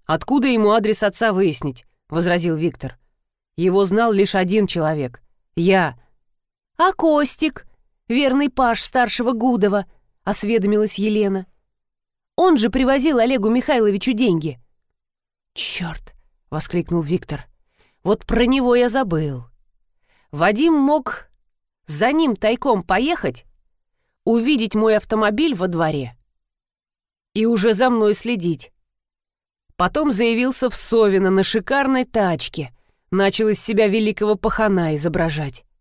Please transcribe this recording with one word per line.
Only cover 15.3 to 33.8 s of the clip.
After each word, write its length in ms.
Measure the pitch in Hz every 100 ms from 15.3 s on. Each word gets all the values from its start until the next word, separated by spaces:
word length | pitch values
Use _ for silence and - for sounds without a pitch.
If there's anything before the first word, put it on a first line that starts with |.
| _ _
"Чёрт!", 600 | - - - 170 156 - - _ _ -
воскликнул 520 | 151 - 175 165 170
Виктор. 440 | 147 180 - 143 - _ _ _ _ _
"Вот 240 | 185 220 -
про 200 | 240 247
него 280 | 269 247
я 140 | 240 240
забыл. 560 | 262 214 160 151 127 120 _ _ _ _ _ _ _ -
Вадим 420 | 143 175 214 330
мог 540 | 311 277 302 - - - _ _ _ _ _ -
за 240 | 147 226
ним 240 | 311 311
тайком 480 | 208 214 226 269 214
поехать, 600 | - 190 277 339 151 - - _ _ _ _ _ _ _
увидеть 500 | - 233 240 277 220
мой 220 | 214 220 214
автомобиль 580 | - 220 208 208 320
во 140 | 190 185
дворе 480 | 170 160 147 123 - _ _ _ _ _ _ _ _ _ _ _
и 120 | 208 220
уже 280 | 226 220
за 160 | 208 254
мной 240 | 233 214
следить. 580 | 208 233 226 170 151 - _ _ _ _ _ _ _ _ _ _ -
Потом 340 | 180 294 294
заявился 580 | 196 233 226 254 254 254
в 60 |
Совино 560 | - - 226 208 190 190
на 120 | 190
шикарной 640 | 185 226 - 277 269 262
тачке, 680 | 254 226 190 156 - - 131 _ _ _ -
начал 380 | 185 196 190 220
из 120 | 202
себя 260 | - 214